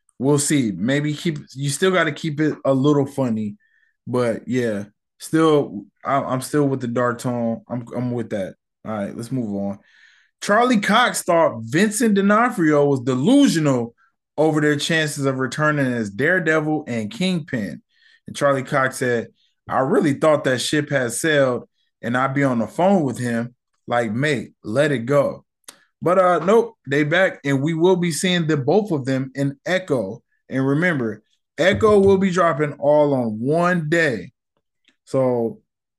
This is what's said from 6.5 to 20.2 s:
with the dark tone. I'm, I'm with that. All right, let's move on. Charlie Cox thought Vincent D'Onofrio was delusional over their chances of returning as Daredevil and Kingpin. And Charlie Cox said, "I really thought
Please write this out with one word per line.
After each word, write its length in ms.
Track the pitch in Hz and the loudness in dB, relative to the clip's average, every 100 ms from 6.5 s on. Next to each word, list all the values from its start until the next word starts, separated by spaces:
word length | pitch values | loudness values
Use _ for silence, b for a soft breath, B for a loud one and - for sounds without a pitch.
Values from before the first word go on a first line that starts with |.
| 147 143 | 0 0
with 140 | 131 | -2
the 80 | 120 | -4
dark 300 | 120 123 117 | -2 -2 -2
tone. 440 | 127 120 117 113 - | -4 -4 -4 -6 -8
I'm, 180 | 123 120 | -10 -8
I'm 160 | - 123 | -6 -4
with 200 | 120 110 | -4 -6
that. 240 | 107 92 - _ _ | -6 -6 -10 _ _
All 80 | - | -10
right, 240 | 110 101 - | -6 -6 -8
let's 140 | 113 | -6
move 240 | 131 110 | -6 -4
on. 240 | 98 101 98 b b b b b _ | -6 -6 -8 b b b b b _
Charlie 400 | - 208 247 220 | 0 2 4 2
Cox 420 | - 214 233 175 | 2 2 2 0
thought 400 | - 170 151 117 | 0 2 2 0
Vincent 520 | 113 151 214 208 226 | -4 0 0 2 2
D'Onofrio 720 | 196 196 208 240 226 160 147 143 | 2 4 2 2 0 2 4 4
was 140 | 135 | 2
delusional 960 | 120 127 160 277 269 160 151 127 117 - _ _ _ - | 0 0 4 6 4 4 2 0 -2 -10 _ _ _ 0
over 240 | 156 156 | 2 2
their 160 | 147 143 | 2 0
chances 480 | - 160 151 143 139 | 0 -2 -2 -2 -2
of 140 | 131 | -2
returning 520 | 131 - 151 151 131 | -4 0 0 0 0
as 180 | 120 107 | -2 -4
Daredevil 720 | 98 147 185 160 156 151 156 - | -2 0 0 2 0 0 -4 -4
and 240 | 117 107 | -6 -6
Kingpin. 720 | - 185 180 151 123 95 67 _ b b b - | -4 -2 -2 -4 -6 -6 -10 _ b b b -16
And 100 | - | -2
Charlie 260 | 143 135 | 0 0
Cox 360 | 123 143 131 131 | -2 -2 -2 -2
said, 300 | 127 117 - _ _ _ - | -2 -2 -4 _ _ _ -4
"I 120 | 110 | -2
really 340 | 160 254 160 | 0 2 0
thought 300 | 131 | 2